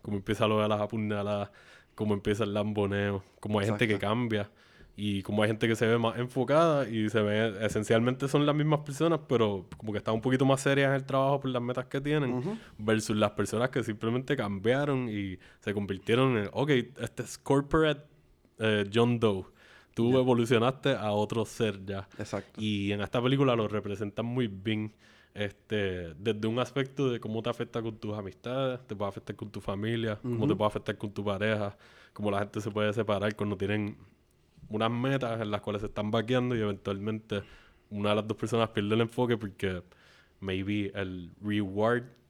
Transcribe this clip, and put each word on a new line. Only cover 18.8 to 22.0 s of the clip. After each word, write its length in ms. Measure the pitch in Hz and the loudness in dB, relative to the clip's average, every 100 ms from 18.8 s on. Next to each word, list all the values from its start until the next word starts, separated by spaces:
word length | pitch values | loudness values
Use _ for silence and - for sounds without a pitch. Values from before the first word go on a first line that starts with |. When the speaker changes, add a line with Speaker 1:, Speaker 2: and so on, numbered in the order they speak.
| 101 | 2
Speaker 1:
John 240 | 113 120 120 | 4 4 4
Doe. 240 | 110 95 90 - - - _ | 2 0 -6 -16 -20 -20 _
Tú 200 | - 117 | 0 2
Speaker 2:
Ya. 60 | 131 | 4
Speaker 1:
evolucionaste 760 | 127 120 117 117 120 135 139 | 6 4 4 4 4 2 0
a 160 | 127 107 | 0 0
otro 320 | 104 104 117 | 0 0 0
ser 400 | 104 - 110 101 | -2 -2 -2 -2
ya. 240 | 95 98 | -8 -10